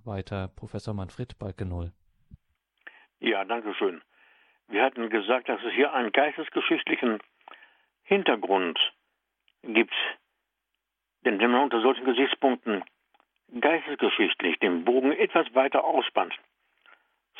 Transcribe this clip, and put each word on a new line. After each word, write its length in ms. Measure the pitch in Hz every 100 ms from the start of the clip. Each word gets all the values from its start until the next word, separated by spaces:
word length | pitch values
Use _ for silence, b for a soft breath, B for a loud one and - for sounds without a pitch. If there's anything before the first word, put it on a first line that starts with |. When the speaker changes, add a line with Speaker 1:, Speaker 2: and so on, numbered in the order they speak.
Speaker 1:
weiter 440 | 117 98 95 101 95
Professor 460 | - 110 104 -
Manfred 440 | 104 90 - 123 -
Balkenohl. 540 | 101 90 92 87 85 - _ _ _ - _ _ _ _ - B B -
Speaker 2:
Ja, 240 | - 101
danke 300 | 95 117 107
schön. 260 | 95 101 82 _ b b b b b -
Wir 160 | 104
hatten 260 | 131 123 113
gesagt, 380 | 110 98 123 120
dass 140 | 110
es 100 | 120
hier 200 | 101 143
einen 200 | 135 117
geistesgeschichtlichen 1040 | - 151 151 156 - - - - 147 123 107 - _ - B B B B B
Hintergrund 760 | - 196 180 117 95 95 90 78 - - _ _ _ _ _ _
gibt. 320 | 131 110 110 - - - _ _ _ _ _ _ _ _ _ _
Denn 160 | 127 101
wenn 100 | 120
man 120 | 123
unter 180 | 139 117
solchen 240 | 123 131
Gesichtspunkten 800 | 131 120 135 - 139 123 120 101 - _ _ _ _ _ _ 120
geistesgeschichtlich 1000 | 147 165 151 147 107 - 95 - 87 80
den 240 | 98 87
Bogen 280 | 87 127 131
etwas 400 | 156 208 170 160
weiter 280 | 131 135 139
ausspannt, 540 | 160 156 113 - 90 - _ _ _ _ b b b b _